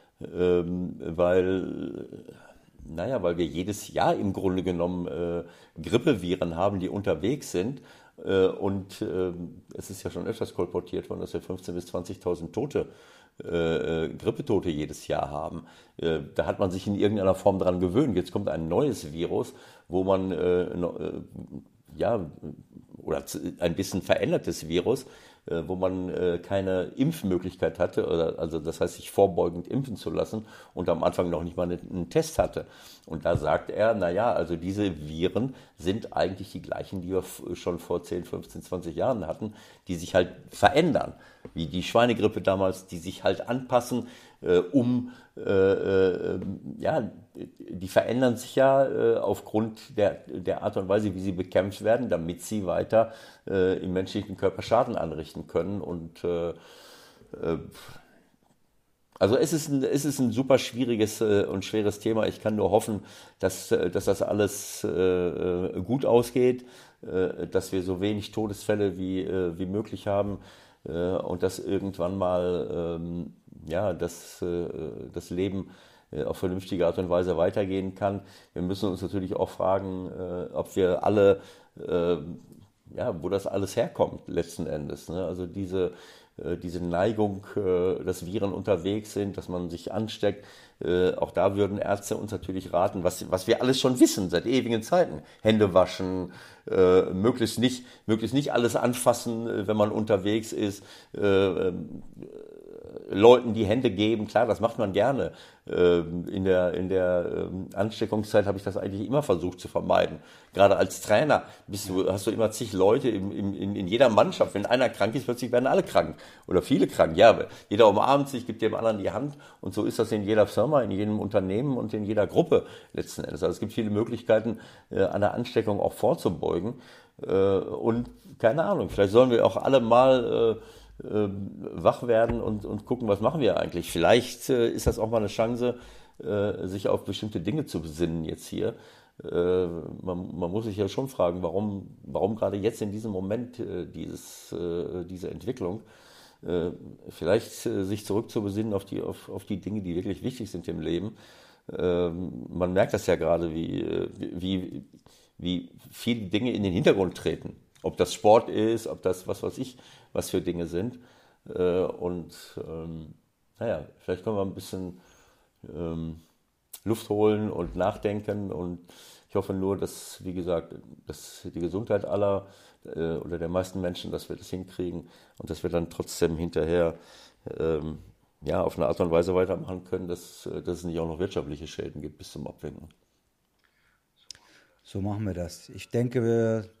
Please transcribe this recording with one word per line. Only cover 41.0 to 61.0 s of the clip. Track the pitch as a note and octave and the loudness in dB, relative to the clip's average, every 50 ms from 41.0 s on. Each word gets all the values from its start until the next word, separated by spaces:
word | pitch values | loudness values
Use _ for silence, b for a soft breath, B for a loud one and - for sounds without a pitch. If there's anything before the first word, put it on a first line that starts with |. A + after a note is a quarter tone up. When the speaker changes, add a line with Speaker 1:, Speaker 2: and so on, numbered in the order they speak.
| - - - B B B B B B B - | -2 -4 -10 B B B B B B B -8
Speaker 1:
wie | D#2+ E2 C#2 | -8 -6 -4
die | D#2 F2+ F2 | -4 -4 -2
Schweinegrippe | - - A#2 A#2+ B2 A2+ - G2+ G#2 - G2+ | 2 4 4 6 4 4 4 2 0 0 2
damals, | F2+ G2+ F#2+ F#2+ F#2+ F#2+ F2+ - - - | 0 2 2 2 2 0 0 -2 -10 -14
die | F2+ E2+ | -12 -12
sich | E2 F#2 - - | -10 -10 -8 -2
halt | - G2 G2 - - - | 0 0 0 0 -2 -4
anpassen, | B2 C3 B2+ - C3 A#2+ B2 - B2+ A#2 A2+ B B B B B B B | -4 -4 -2 2 2 2 2 2 -4 -4 -6 B B B B B B B
äh, | - E2 F2+ F2+ | 2 4 4 4
um, | - - - C3+ A#2+ B2 B2 A#2+ B2 B B B B B B | 4 4 4 4 4 4 2 0 0 B B B B B B
äh, | - | -6
äh, | G#2 - G2+ F#2+ F#2+ G2 G2 - - G2 G2 F#2+ F#2+ F#2 F2 - E2+ F2+ F#2 F#2 - F#2+ G2 - - C#2+ - - | -2 2 4 6 6 6 4 4 2 4 4 6 6 4 4 0 -2 -2 -4 -4 -4 -6 -8 -10 -10 -12 -10 -4
ja, | - G#2 D3+ C3+ G#2+ - - - - _ - - - - - - | -2 0 0 0 -2 -4 -8 -14 -20 _ -16 -14 -14 -14 -16 -18
die | - - - F2 F#2+ F#2 | -16 -14 -12 -10 -6 0
verändern | - - - - A2+ B2+ C3 B2 A2+ | 0 2 2 2 2 2 2 2 2
sich | A2+ - - - | 0 -4 -4 2
ja, | C3+ C3 C3+ C3+ C#3 C3+ | 4 6 6 6 6 4
äh, | - - A2 A#2 A#2 A#2 - | 2 2 2 4 4 4 2
aufgrund | - G2 G2 - - - - G#2+ A2+ A2+ A2 - - - B2 | 2 0 -2 -2 -4 -2 0 0 0 -2 -4 -12 -18 -8 0
der, | G#2 G2+ F2+ C#2+ - - | 2 2 2 2 -2 -10
der | - C2 F#2 E2+ F#2+ - - - | -12 -10 -6 -4 -2 -2 -2 -2
Art | G#2 - | -4 -2
und | G#2+ F#2+ F2+ | -2 0 2
Weise, | G2+ A2 G#2+ G2+ F2+ | 2 2 2 0 -2
wie | F#2+ | -2
sie | F#2+ G2 | -4 -4
bekämpft | F2 F2+ F2+ - - G2 F#2+ G2+ G2 - G2+ | -2 -4 -2 0 2 2 2 0 -2 -2 0
werden, | G#2+ A#2 C3 B2 G#2 | 2 2 2 2 0
damit | F2+ E2 E2 E2+ F2 - | -2 -2 -2 -4 -6 -8
sie | - - A2 G#2+ F#2+ | -8 -6 -4 -4 -2
weiter, | E2+ E2+ F2+ F#2 - A2 A2 A2+ A2+ B B B B B B B - | 0 0 0 0 2 4 4 4 2 B B B B B B B -2
äh, | G2 F#2+ F#2 F#2 F2+ D2 | 2 4 4 4 2 2
im | - F#2 | -2 -2
menschlichen | F2+ F#2 F#2+ - - G#2 G2 - F#2+ | -2 -2 -2 -2 -4 -6 -6 -6 -4
Körper | - G2+ F#2 - - | 0 0 0 0 -2
Schaden | - - A2+ A#2 C3 A#2+ G#2 | -2 2 2 2 2 2 0
anrichten | - D#2+ D#2+ D2+ D#2 D#2 - - E2 - | -4 -4 -4 -6 -6 -8 -10 -10 -14 -8
können.“ | - - E2+ E2+ F#2+ G2+ G2 | -4 -2 -2 -2 -2 -4 -6
Und, | - - F2 E2 E2 E2 - - - | -6 -8 -8 -8 -10 -12 -12 -6 -4
äh, | F2 F2 E2+ E2+ E2+ | -2 -2 -2 -2 -4
äh, | E2 - - - - - - - - - - - - - - - - - - E2 E2 D2 - - - B B B B B B B B B B B B _ _ _ _ _ _ _ _ _ _ _ _ _ _ _ - - | -6 -8 -14 -20 -20 -20 -20 -20 -20 -20 -20 -20 -20 -20 -20 -18 -12 -6 -4 -2 -4 -4 -6 -12 -18 B B B B B B B B B B B B _ _ _ _ _ _ _ _ _ _ _ _ _ _ _ -4 0
also | - G2+ A#2+ C3+ | 2 4 4 4
es | D#3 D3 E3+ | 2 2 0
ist | D3+ - C#3+ | -2 -2 0
ein, | C#3 C3+ | -2 0
es | C3 - C3+ C#3 C#3+ | 0 0 0 0 0
ist | D3 C3 - | 0 0 0
ein | B2+ A#2 | 0 0
super | G#2 A#2+ C3+ B2+ C3+ B2+ | 2 0 2 4 4 2
schwieriges, | - - A2+ A#2+ C3 A#2 A#2+ G#2 | 2 0 -4 -2 -2 0 2 2